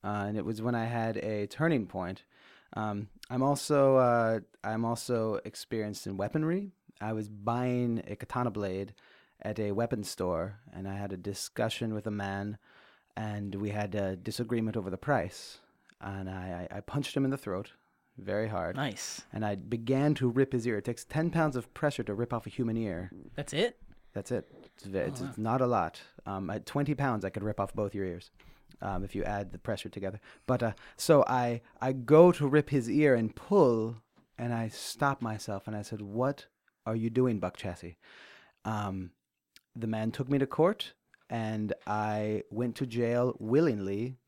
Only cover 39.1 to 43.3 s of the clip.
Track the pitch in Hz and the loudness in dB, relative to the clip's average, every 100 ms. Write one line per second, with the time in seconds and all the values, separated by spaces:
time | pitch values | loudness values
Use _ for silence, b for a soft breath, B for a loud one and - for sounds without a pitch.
39.1 | _ _ _ _ - _ - 113 110 110 | _ _ _ _ -20 _ -8 -4 -2 -2
40.1 | - 127 139 135 - 165 220 - - _ | -2 0 2 2 4 2 2 -8 -14 _
41.1 | _ _ 117 110 110 107 95 - 107 107 | _ _ -4 -2 -2 -2 -4 -2 0 0
42.1 | 107 107 107 - 104 123 - 131 113 117 | 0 0 -2 -4 -4 -2 -2 -4 0 2
43.1 | 120 127 | 2 2